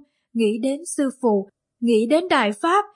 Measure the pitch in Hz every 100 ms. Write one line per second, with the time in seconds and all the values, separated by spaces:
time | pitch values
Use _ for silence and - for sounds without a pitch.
0 | - _ _ 226 220 226 262 285 339 -
1 | 269 - 240 208 196 _ _ _ 233 220
2 | 226 311 370 311 208 214 339 381 403